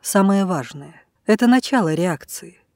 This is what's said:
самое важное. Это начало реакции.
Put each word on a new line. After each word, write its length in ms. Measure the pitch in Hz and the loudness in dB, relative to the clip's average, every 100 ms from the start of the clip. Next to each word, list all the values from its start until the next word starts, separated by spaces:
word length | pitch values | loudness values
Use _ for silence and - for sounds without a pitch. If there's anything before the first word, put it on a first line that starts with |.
самое 440 | - 202 196 196 190 | -2 2 2 2 -2
важное. 580 | 170 127 143 139 - _ _ - | -4 -8 -14 -20 -20 _ _ -2
Это 180 | 214 240 | 2 4
начало 480 | 254 - 262 165 | 2 2 -2 0
реакции. 640 | 156 180 156 - - - - _ | -2 -2 -4 -10 -18 -18 -20 _